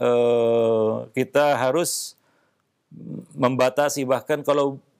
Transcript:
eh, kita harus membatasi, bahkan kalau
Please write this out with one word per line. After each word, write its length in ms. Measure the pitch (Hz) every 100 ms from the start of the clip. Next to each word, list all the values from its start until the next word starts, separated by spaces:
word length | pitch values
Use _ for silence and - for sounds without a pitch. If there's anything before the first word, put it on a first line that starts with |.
eh, 1120 | 123 120 120 120 117 117 113 113 107 113 120
kita 480 | - 127 143 147 131
harus 560 | 131 151 165 - - - _ _ _ _ _ _ _ - - - - 143
membatasi, 720 | 127 127 127 131 147 143 131
bahkan 320 | 127 - 147
kalau 400 | 143 147 143 139 _